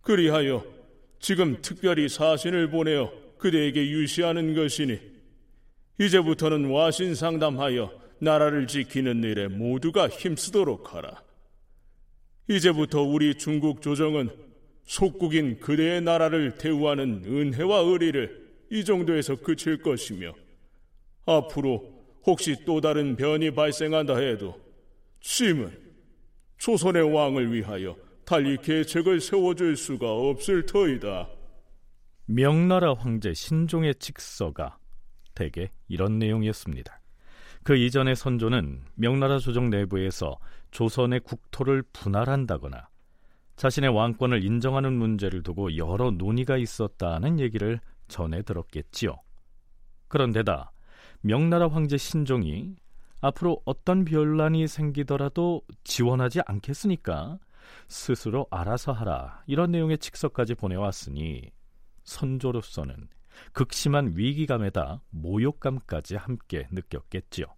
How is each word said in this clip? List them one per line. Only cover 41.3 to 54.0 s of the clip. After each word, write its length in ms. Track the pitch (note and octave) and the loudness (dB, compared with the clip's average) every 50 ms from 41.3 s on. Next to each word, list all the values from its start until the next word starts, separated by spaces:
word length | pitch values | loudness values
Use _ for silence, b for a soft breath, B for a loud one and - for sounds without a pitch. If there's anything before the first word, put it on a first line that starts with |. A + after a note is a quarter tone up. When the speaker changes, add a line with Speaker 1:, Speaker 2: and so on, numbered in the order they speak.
| - A2+ - - - - C3+ B2+ C#3 C3+ B2+ _ _ | -12 -12 -12 -14 -6 -4 0 2 2 0 0 _ _
Speaker 2:
분할한다거나 960 | - - G#2 G2 G2+ A#2 B2+ C3+ C#3 C3+ A2 F#2 D2+ - C#2 C2+ - - - _ - - _ _ - - - _ _ _ - - | -8 -4 -2 0 0 2 2 0 0 0 -2 -4 -4 -4 -10 -12 -12 -16 -20 _ -20 -20 _ _ -20 -20 -20 _ _ _ -20 -12
자신의 340 | - - C3+ B2+ - C#3 C3+ | 0 0 2 2 4 2 4
왕권을 520 | A#2+ G#2+ A2 A#2 A2+ - B2+ B2+ B2 A2+ F#2 | 4 4 2 2 0 0 0 2 2 2 2
인정하는 520 | G2 A2+ A#2+ A#2 C3+ C3 C3+ C3+ C3+ C3 | 2 0 0 0 0 0 0 0 0 0
문제를 480 | B2 A2+ A2 A2 G2+ G2+ F#2+ F2 F#2 E2 | 0 0 0 0 0 -2 -2 -2 -4 -6
두고 340 | F#2 F2 F2+ G2+ F#2 D#2+ | -6 -6 -4 -4 -4 -2
여러 340 | D#2+ E2 D#2 F2+ G#2 B2 B2+ | -2 -2 -2 0 0 2 0
논의가 460 | G#2 E2+ F2+ G2 A2 A#2+ B2+ B2 C#3 | 0 0 0 0 0 0 0 0 0
있었다는 840 | C3 A#2+ A2 - - A2+ G2+ - - F#2+ F2 E2+ D#2+ F2+ D3 E3+ D#3+ | 0 0 -4 -4 -4 -4 -4 -4 -4 -4 -2 -2 -2 0 0 0 0
얘기를 420 | C3+ A#2+ A2 A2 G2+ G#2+ A#2 A#2 - - - - - - | 0 -2 -2 -2 -2 -2 -2 -4 -6 -14 -18 -18 -18 -16
전해 320 | - - F2 D#2+ D#2+ F2 | -8 -6 -4 -4 -4 -6
들었겠지요. 800 | G#2 - G#2 E2+ E2 - - D2+ - - - - - F2+ - - - - - - - - - - _ _ - - - - - - _ - | -4 -6 -6 -6 -8 -8 -10 -10 -10 -10 -8 -4 -4 -4 -4 -6 -14 -20 -20 -20 -20 -20 -20 -20 _ _ -20 -20 -20 -20 -20 -20 _ -4
그런데다 600 | - D3+ C3+ A#2+ A2 A2 A2+ G2+ F2 C#2 - - - b b b b b b b b b b | 0 0 2 2 2 0 0 0 -2 -4 -4 -12 -18 b b b b b b b b b b
명나라 420 | G#2+ G#2+ C3 D#3 E3+ E3+ E3+ E3+ E3 | 0 2 2 4 4 4 4 4 2
황제 280 | D3+ D#3+ D#3 C#3+ C#3+ | 2 0 0 0 0
신종이 800 | C#3 - - - D#3+ D3+ C3 C3 B2 G2 D#2 D2+ F#2 C3+ F3+ G3 - - - - - - - - - - | -2 -2 -2 -2 -2 0 2 2 0 0 -2 -4 -6 -8 -10 -12 -16 -20 -20 -20 -20 -20 -18 -12 -2 -2
앞으로 400 | C#3 C#3+ - - F3 E3 - - | -2 -2 0 0 0 0 0 -2
어떤 400 | - C3+ - - - F#3 F#3+ | -6 -6 -4 0 2 2 4